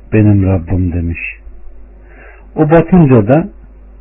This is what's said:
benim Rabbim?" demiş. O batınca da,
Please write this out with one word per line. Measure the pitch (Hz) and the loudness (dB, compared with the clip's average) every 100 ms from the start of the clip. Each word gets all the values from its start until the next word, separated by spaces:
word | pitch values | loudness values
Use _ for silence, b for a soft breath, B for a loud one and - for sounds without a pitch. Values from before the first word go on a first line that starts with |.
| - | -4
benim | 110 104 101 92 | 0 2 2 0
Rabbim?" | 92 82 90 90 | -2 -2 -4 -2
demiş. | 85 85 87 - - - - - - - - b b b b b - | -4 -6 -8 -12 -16 -20 -20 -20 -20 -20 -20 b b b b b -2
O | 151 | 2
batınca | 165 160 185 143 123 101 | 2 4 2 4 2 2
da, | 151 202 - - - - - | 0 -2 -14 -20 -20 -20 -20